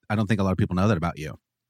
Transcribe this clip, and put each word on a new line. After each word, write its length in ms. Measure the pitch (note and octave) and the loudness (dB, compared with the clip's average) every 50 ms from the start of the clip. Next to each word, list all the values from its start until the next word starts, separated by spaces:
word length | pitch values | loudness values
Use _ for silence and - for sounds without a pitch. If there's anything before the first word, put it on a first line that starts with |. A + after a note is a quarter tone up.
| _ - | _ -2
I 60 | A2 | -2
don't 100 | G#2+ G#2+ | 0 0
think 120 | G2 A2+ G2 | 2 2 2
a 40 | G2 | 2
lot 80 | F#2+ | 2
of 60 | F#2 | 0
people 180 | - G2 - F2+ | 0 0 0 0
know 120 | F2+ G2 | 2 2
that 100 | A2 G#2 | 2 2
about 220 | D#2+ E2+ E2+ - - | 2 0 -4 -6 -6
you. 180 | D2+ C#2 - - _ _ _ _ _ | -10 -12 -12 -14 _ _ _ _ _